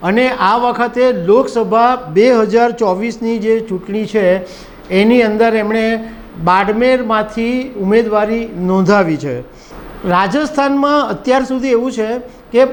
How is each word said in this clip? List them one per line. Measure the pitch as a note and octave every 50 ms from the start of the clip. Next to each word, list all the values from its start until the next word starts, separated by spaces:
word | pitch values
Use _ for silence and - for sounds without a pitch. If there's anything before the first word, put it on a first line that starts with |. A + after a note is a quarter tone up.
| -
અને | F3 G3 A3+ A#3+ B3+
આ | - - F#3 F#3+ G#3+ A#3+
વખતે | A#3+ B3 A#3 - A#3+ A#3+ A#3+ B3 B3 B3+
લોકસભા | A#3+ G3 E3+ E3+ G3+ B3 C4+ C4 - A#3+ A3 F#3+ G3 A3+ A#3 A#3+ B3+
બે | B3+ B3+ D#3 D#3 F3+ A3 B3+ B3+
હજાર | A#3 A3+ G3+ F#3 A#3 A#3 A#3+
ચોવીસની | A#3 A#3 A3+ G3+ F#3 F#3 G#3+ A#3 A3+ A3+ A#3+ A3+ A#3 A3+
જે | G3+ A3 A3+ A3+
ચૂંટણી | A3 A3+ G3 F#3 F3+ - G3 G#3+ G#3+
છે, | - - A3 G3 F3+ F3+ F#3+ F#3 - - - - - - - - -
એની | F#3 F#3 G3+ A3 A#3+ B3
અંદર | A#3 G#3+ G#3 G#3+ A#3 A3+ A3
એમણે | A3 G#3+ G#3 A3 A3+ A3 A3 A3+ A3+ A3+ - - - - - - - E3
બાડમેરમાંથી | E3+ F3+ F#3+ G3+ F#3+ G#3+ A3 B3 B3+ B3+ B3+ B3+ A3 A3+ G#3+ G#3+ G#3+ - A#3 A3+ A#3 B3 B3+ B3+ C4 - G#3
ઉમેદવારી | G3 F#3+ G#3 A3+ A3+ G#3+ G#3 G#3+ G#3+ G#3+ A3+ A#3 A#3 A3+ G3+ F3
નોંધાવી | F3+ F3+ F#3 F#3+ F#3+ F3 G3+ G3+ F#3+ E3 D#3+ D3
છે. | B2+ C#3+ B2+ A#2+ B2+ - - - - - - - - - - - - F#3+
રાજસ્થાનમાં | F3 F3+ G3 G3 F3+ C#4+ D4+ C#4+ - C#4 C#4 C#4 C#4 C#4 C#4 C#4+ D4 D4 C#4 A3+
અત્યાર | G#3 - - C4 B3+ C4+ C4
સુધી | B3+ C4 C4 A#3+ C4+
એવું | B3 A#3 A#3+ C4
છે | - A3 G#3+ G#3+ A#3 B3 B3 - - - - -
કે | - A#3 C4 B3+